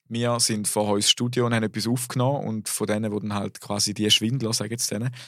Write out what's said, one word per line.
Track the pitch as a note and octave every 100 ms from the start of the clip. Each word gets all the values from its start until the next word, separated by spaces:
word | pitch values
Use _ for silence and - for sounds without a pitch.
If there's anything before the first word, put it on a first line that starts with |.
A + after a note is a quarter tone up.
| -
Wir | A#2 A#2+ A#2+
sind | - A2 G2+
vorher | G#2+ G#2+ G2+
ins | G#2
Studio | - B2 B2 A#2+
und |
haben | A#2
etwas | G#2+ - G#2+
aufgenommen | B2+ - B2+ B2+ C#3+ G#2
und | A2 G2+
von | - G#2+
denen, | G#2+ A2
wo | G#2
dann | G#2+
halt | G#2 G2 -
quasi | - G#2 -
die | G#2 G#2+
Schwindler, | - A2+ C3 A2+
sag | A#2 G#2
ich |
jetzt | A#2 -
denen, | G#2+ B2 B2